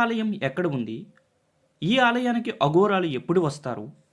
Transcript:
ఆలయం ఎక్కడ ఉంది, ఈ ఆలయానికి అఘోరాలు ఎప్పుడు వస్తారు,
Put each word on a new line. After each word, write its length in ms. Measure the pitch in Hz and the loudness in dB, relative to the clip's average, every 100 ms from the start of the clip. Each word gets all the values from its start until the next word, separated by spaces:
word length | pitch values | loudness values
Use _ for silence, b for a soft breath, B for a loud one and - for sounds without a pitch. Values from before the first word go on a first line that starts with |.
ఆలయం 320 | 233 226 220 196 135 | 2 0 -4 -2 -4
ఎక్కడ 160 | - 180 135 | -2 -2 -2
ఉంది, 200 | 110 117 - _ _ _ _ _ _ _ 160 | -4 -8 -14 _ _ _ _ _ _ _ 0
ఈ 20 | 262 240 | 4 4
ఆలయానికి 440 | 247 247 233 233 - 147 | 2 0 -2 -4 0 2
అఘోరాలు 420 | 165 202 190 170 127 | 4 4 2 0 -4
ఎప్పుడు 220 | - 180 156 | 0 2 2
వస్తారు, 380 | - 131 110 117 - _ | -2 -8 -8 -10 -18 _